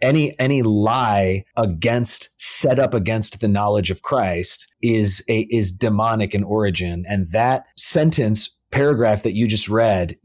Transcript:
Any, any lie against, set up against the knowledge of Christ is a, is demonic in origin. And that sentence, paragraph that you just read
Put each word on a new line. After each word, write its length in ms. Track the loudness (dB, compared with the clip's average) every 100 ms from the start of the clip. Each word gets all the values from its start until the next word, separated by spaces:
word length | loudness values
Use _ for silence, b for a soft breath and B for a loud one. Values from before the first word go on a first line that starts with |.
Any, 380 | 0 2 0 -2
any 220 | 0 2
lie 840 | 2 2 2 2 2 2 2 -2 -4 -4
against, 720 | -2 0 0 0 0 -4 -6 -6
set 420 | -4 0 0 2
up 140 | 2
against 480 | 0 -2 -2 -4 -2
the 80 | 0
knowledge 420 | 0 2 0 0
of 120 | -4
Christ 680 | -2 -2 0 -2 -4 -4 -8 _
is 400 | 0 2 0 -2 -2
a, 140 | -2 0
is 180 | 0 0
demonic 600 | 0 0 0 0 0 -2
in 100 | -2 -2
origin. 580 | 0 0 -2 -4 -6 -4
And 180 | -4 -2
that 320 | 0 2 0 -4 b
sentence, 720 | -2 2 2 2 0 0 -2 _ _
paragraph 500 | 0 2 4 2 2
that 120 | 0
you 120 | 0 0
just 220 | 0 0
read 480 | 2 2 2 -2 -4